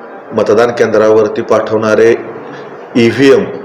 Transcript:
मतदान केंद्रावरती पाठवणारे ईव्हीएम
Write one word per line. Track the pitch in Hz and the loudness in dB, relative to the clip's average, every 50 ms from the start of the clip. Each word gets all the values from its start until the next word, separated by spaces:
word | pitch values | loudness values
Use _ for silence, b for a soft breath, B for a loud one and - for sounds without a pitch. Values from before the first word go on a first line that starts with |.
| - - - - - - - 107 | -16 -18 -20 -20 -16 -6 -4 -2
मतदान | 104 113 104 110 120 120 | 0 2 2 2 2 2
केंद्रावरती | - - 120 104 104 107 107 107 110 110 107 104 - 120 113 | 0 0 0 0 2 2 2 4 4 4 2 0 -2 -6 -2
पाठवणारे | - 117 107 - - 110 107 110 110 107 107 110 113 123 - - - - - B B B B B B - - - - - | 0 0 0 0 -2 -2 -2 0 0 2 4 4 4 2 0 -2 -10 -14 -14 B B B B B B -18 -18 -18 -4 0
ईव्हीएम | 123 117 117 107 117 139 139 131 107 95 - - - - | 2 2 2 2 2 4 4 4 4 2 -2 -8 -12 -14